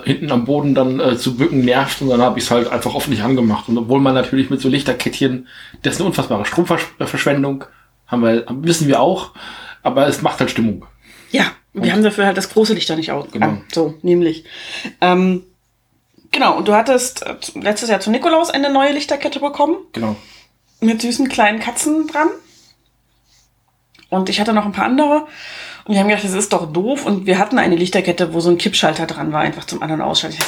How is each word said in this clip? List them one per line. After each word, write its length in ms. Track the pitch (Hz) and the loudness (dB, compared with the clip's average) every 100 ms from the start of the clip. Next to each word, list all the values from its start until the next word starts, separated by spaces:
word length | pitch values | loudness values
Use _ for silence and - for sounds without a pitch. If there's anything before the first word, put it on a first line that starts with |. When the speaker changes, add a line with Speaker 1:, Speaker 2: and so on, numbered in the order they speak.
Speaker 1:
hinten 260 | 135 135 156 | -2 -2 0
am 140 | 123 | 0
Boden 320 | 120 143 143 135 | 2 0 2 2
dann, 240 | 127 131 | 2 2
äh, 180 | 139 120 | 0 0
zu 180 | 135 120 | -2 0
bücken 280 | - 139 | 0 2
nervt 360 | 123 131 139 - | 4 2 0 -2
und 80 | 135 | 0
dann 120 | 120 | 4
hab 140 | 120 113 | 2 0
ich's 160 | - | 0
halt 160 | 120 117 | 0 0
einfach 260 | 120 117 | -2 -2
oft 140 | 139 147 | -4 -2
nicht 140 | 110 | -2
angemacht. 460 | 117 131 113 104 - | 2 2 2 0 0
Und 80 | 117 | -2
obwohl 200 | 113 139 | 2 2
man 160 | 135 | 4
natürlich 340 | 131 123 135 131 | 2 2 0 0
mit 120 | 135 | 0
so 80 | 131 | 0
Lichterkettchen, 800 | 143 - - 120 - 135 127 - - - - | 0 -2 -2 -4 0 0 -2 -10 -20 -20 -6
das 120 | - | -4
ist 60 | - | -2
eine 60 | 190 | -2
unfassbare 380 | - - 208 202 | -2 -2 -2 -2
Stromverschwendung, 1160 | - 175 165 - - 139 127 147 143 139 135 - _ _ _ - | 0 0 0 -4 -8 -6 -2 0 0 0 -4 -10 _ _ _ -4
haben 160 | 120 | 0
wir, 240 | 117 117 - | 2 2 -2
wissen 380 | 131 165 165 147 | -4 0 0 2
wir 140 | 113 | 4
auch, 320 | 147 185 - - - - - - | 4 2 -4 -16 -18 -18 -18 -6
aber 240 | 139 131 147 | -2 2 2
es 160 | 139 | 2
macht 160 | 151 - | -2 0
halt 140 | 117 | -2
Stimmung. 340 | - 113 92 - _ _ - - | 0 -2 -2 -10 _ _ -20 -4
Speaker 2:
Ja, 140 | 240 - - _ | 0 0 -4 _
wir 100 | 202 | -4
Speaker 1:
Und 80 | 175 | 0
Speaker 2:
haben 100 | 196 | 4
dafür 240 | 214 202 196 | 2 4 2
halt 100 | 190 | 0
das 140 | 190 | 0
große 240 | 214 220 | 2 2
Licht 140 | 214 - | 2 -2
da 40 | |
nicht 160 | 160 156 | -4 -4
aus. 160 | 143 - | -6 -6
Speaker 1:
Genau. 140 | - 156 | -2 -2
Speaker 2:
An. 180 | - - | -2 -4
So, 220 | 165 151 151 | -2 -2 -2
nämlich. 420 | 180 175 165 160 - - - - - - | 2 2 2 -2 -10 -18 -14 -12 -10 0
Ähm, 440 | 180 180 185 180 - _ _ _ _ _ _ _ _ | 2 4 2 0 -6 _ _ _ _ _ _ _ _
genau, 280 | 269 220 - | 0 2 2
und 100 | 185 | 2
du 60 | |
hattest, 500 | 208 233 254 - - - | 2 4 2 0 -8 -10
äh, 100 | - - | -12 -12
letztes 340 | - 202 214 226 | -6 -4 -2 0
Jahr 120 | 190 | 0
zu 100 | 214 | 0
Nikolaus 400 | 254 339 320 330 | 0 2 2 2
eine 200 | 277 277 | 0 0
neue 220 | 277 277 | 2 2
Lichterkette 480 | 285 - 285 294 285 | 0 -4 -4 -4 -4
bekommen. 360 | 285 285 294 381 - | -4 0 0 0 -6
Speaker 1:
Genau. 200 | 117 110 104 - - _ _ _ - | -6 -6 -6 -12 -20 _ _ _ -2
Speaker 2:
Mit 180 | 226 226 | 0 0
süßen 300 | 240 240 269 | -2 -2 0
kleinen 280 | - 208 220 | 2 2 2
Katzen 480 | 233 - 302 311 302 | -4 -4 0 0 0
dran. 220 | 294 330 - - _ _ _ _ _ _ _ _ _ _ _ _ _ _ _ - | 0 0 -2 -16 _ _ _ _ _ _ _ _ _ _ _ _ _ _ _ -4
Und 180 | 185 190 | -2 0
ich 120 | 202 | -2
hatte 120 | 214 | 0
noch 140 | 214 208 | 0 0
ein 60 | |
paar 120 | 185 | -2
andere. 420 | 214 262 294 302 302 - - - - - | 0 2 4 2 -2 -14 -18 -16 -16 -12
Und 100 | - | -2
wir 60 | 196 | 2
haben 80 | 208 | 2
gedacht, 160 | 208 | 2
das 100 | 202 | 0
ist 180 | 185 196 | -2 0
doch 180 | 180 160 | -2 -2
doof. 360 | 165 214 277 - | -2 -2 -2 -2
Und 180 | 196 | -2
wir 140 | 190 185 | 2 2
hatten 200 | - 240 | 2 2
eine 180 | 170 170 | 2 2
Lichterkette, 580 | 180 190 180 175 165 | 2 0 0 0 0
wo 60 | 165 | 0
so 100 | 170 | 2
ein 80 | 175 | 2
Kippschalter 480 | 190 - 156 156 156 | 2 0 0 0 -4
dran 260 | 147 156 | -6 -4
war, 80 | 151 | -2
einfach 240 | 156 156 | -2 -4
zum 160 | - - | -10 -8
An- 80 | 160 | -6
und 100 | 156 | -4
Ausschalten. 340 | 151 156 160 156 | -2 -2 -4 -6